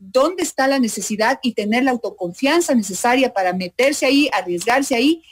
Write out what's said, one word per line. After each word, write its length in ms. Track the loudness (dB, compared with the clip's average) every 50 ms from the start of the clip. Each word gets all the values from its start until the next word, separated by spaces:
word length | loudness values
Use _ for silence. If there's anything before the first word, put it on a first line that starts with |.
dónde 420 | -14 -4 0 2 2 2 0 -2 -6
está 240 | -4 -2 0 0 2
la 120 | 2 2
necesidad 600 | 0 0 -2 -4 -6 -6 -4 0 0 0 0 0
y 120 | -2 -4 -4
tener 320 | -2 -2 0 0 0 2
la 60 | 0
autoconfianza 840 | 0 -2 -4 -8 -8 -6 -8 -8 -6 -2 0 2 2 2 2 2 0
necesaria 560 | 0 0 -2 -6 -2 0 0 2 2 2 0
para 220 | 0 0 -2 -2 -2
meterse 520 | -2 -6 -6 -2 0 0 0 2 0 0
ahí, 240 | 2 4 4 2 2 0
arriesgarse 600 | -2 -4 -4 -6 -4 -2 0 0 0 0 0 0
ahí 280 | 2 2 2 2 0 -4 _